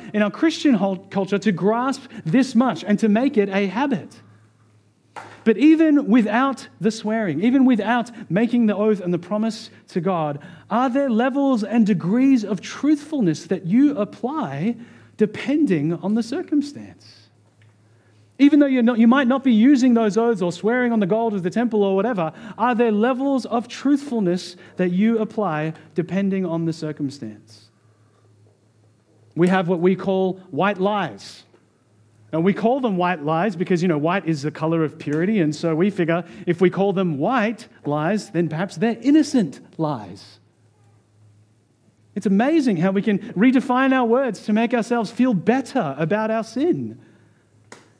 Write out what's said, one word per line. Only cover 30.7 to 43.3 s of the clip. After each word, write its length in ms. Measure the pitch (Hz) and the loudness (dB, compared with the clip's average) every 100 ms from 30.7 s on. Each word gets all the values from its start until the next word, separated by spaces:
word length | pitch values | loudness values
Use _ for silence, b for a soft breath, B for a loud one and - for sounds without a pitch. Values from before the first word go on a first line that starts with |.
| 190 | 0
lies. 640 | 190 208 165 98 - - _ _ _ _ _ _ _ _ _ | -2 -2 -4 -8 -18 -20 _ _ _ _ _ _ _ _ _
And 140 | 156 175 | -2 0
we 80 | |
call 260 | - 226 277 | 0 0 0
them 160 | 247 180 | -2 0
white 280 | 175 175 | -2 -2
lies 320 | 147 160 202 170 | -2 -2 -2 -4
because, 260 | 180 180 | -2 0
you 60 | 180 | 0
know, 100 | 151 | 0
white 280 | 156 190 165 | 0 -2 -2
is 160 | 156 | -4
the 80 | 147 | -4
color 320 | - 160 165 | -4 -2 0
of 140 | 156 160 | -2 -4
purity. 440 | - 151 185 220 | -6 -2 0 0
And 120 | 151 | 0
so 220 | 151 170 156 | 0 -2 0
we 140 | 202 | 0
figure 340 | 196 160 170 170 B - | 0 0 -2 -4 B -6
if 160 | 170 | 0
we 80 | 185 | 0
call 240 | 175 196 | 2 0
them 240 | 190 185 139 | 0 -2 -2
white 500 | 170 254 214 220 - b 143 | -2 0 -2 -4 -12 b -6
lies, 440 | 147 156 208 208 | -2 -2 -2 -4
then 180 | 160 170 | -4 -2
perhaps 300 | 151 190 - | -4 -6 -4
they're 200 | 220 226 | -4 -2
innocent 580 | 254 311 294 262 165 - - - | 2 4 4 0 0 -4 -16 -6
lies. 640 | 156 131 104 98 - - _ _ _ _ _ _ _ _ _ _ _ _ _ _ _ _ _ 208 | -4 -4 -10 -18 -20 -20 _ _ _ _ _ _ _ _ _ _ _ _ _ _ _ _ _ -6
It's 100 | 202 | 0
amazing 520 | 196 254 330 262 175 | 0 2 2 2 0
how 140 | 185 | 0
we 100 | 190 | 0
can 180 | 214 196 B | -2 -2 B